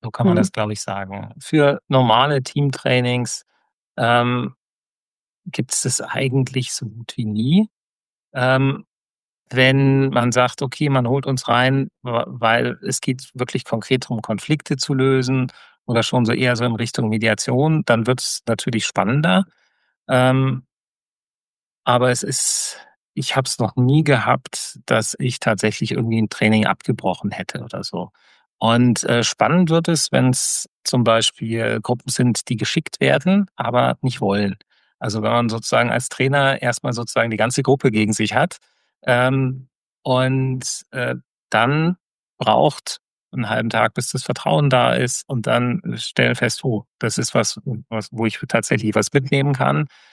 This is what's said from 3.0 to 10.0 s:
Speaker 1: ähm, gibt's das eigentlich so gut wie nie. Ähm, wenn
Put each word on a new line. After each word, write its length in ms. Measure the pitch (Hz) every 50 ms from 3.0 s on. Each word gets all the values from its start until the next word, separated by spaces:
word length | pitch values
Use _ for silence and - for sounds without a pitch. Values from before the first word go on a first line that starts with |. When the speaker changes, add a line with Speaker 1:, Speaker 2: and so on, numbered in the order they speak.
| 123 123 123 123 123 110 - - - _ _ _ _ _ _ _ _ _ _
Speaker 1:
ähm, 580 | - 123 117 120 120 120 120 123 123 123 131 131 _ _ _ _ _ _ _ _ _ _ _ _ _ _ _ _ _ _
gibt's 360 | 180 - - 131 127 - -
das 180 | - 131 123 -
eigentlich 720 | - - - - 135 131 123 135 131 127 - 131 123 - -
so 120 | - - 107
gut 260 | 101 117 117 - -
wie 100 | - 117
nie. 420 | 107 107 107 113 131 160 196 220 214 _ _ _ _ _ _ _ _ _ _ _ _ _
Ähm, 520 | 135 123 127 131 131 135 135 139 - - _ _ _ _ _ _ _ _ _ _ _ _ _
wenn 600 | - 123 127 131 135 139 139 139 135 135